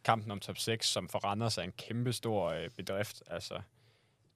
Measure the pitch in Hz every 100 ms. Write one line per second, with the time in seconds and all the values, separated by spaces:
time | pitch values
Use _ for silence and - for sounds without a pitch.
0 | - 113 107 101 - 95 - 113 - -
1 | 90 104 101 104 113 98 90 - - 117
2 | 123 113 117 107 85 80 85 - 92 98
3 | 101 - - 85 - - - _ - _
4 | _ _ _